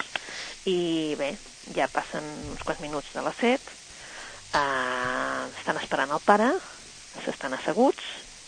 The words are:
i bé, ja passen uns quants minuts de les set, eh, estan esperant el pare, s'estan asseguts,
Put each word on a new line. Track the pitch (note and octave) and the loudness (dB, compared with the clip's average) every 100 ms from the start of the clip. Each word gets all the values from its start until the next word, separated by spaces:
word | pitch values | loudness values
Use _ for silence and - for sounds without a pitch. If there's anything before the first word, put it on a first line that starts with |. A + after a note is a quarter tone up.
| - - - - - - | 4 -8 -8 -8 -10 -4
i | F#3+ F3 E3+ D#3+ D#3 D3+ | 2 4 4 2 0 0
bé, | C#3 - - - - E3 | -2 -4 -12 -16 -6 0
ja | C#3+ | 2
passen | D3+ - D#3 D3+ D#3 D3 | 0 -2 -4 -6 -6 -8
uns | D3+ | -4
quants | - D3+ | -4 -4
minuts | D3 D3 - | -2 -4 -4
de | - | -4
les | C#3+ - | -4 2
set, | A#3+ C4 - - - - - - - - - | 4 4 0 -16 -16 -16 -14 -12 -12 -14 -2
eh, | D3 C#3 C3 B2+ B2+ B2+ B2+ C3+ C3 C3 - | 2 2 2 0 0 0 0 0 -2 -4 -4
estan | - D3+ | -2 -2
esperant | - D3 C#3 D3+ | 0 2 2 4
el | - | 6
pare, | G#3 A3+ F#4 - - - - - - - | 8 8 4 -2 -12 -16 -16 -14 -6 -4
s'estan | - C3 C3 | -2 -4 0
asseguts, | - F3 C4+ - - - - - | 2 6 6 6 -4 -10 -14 -18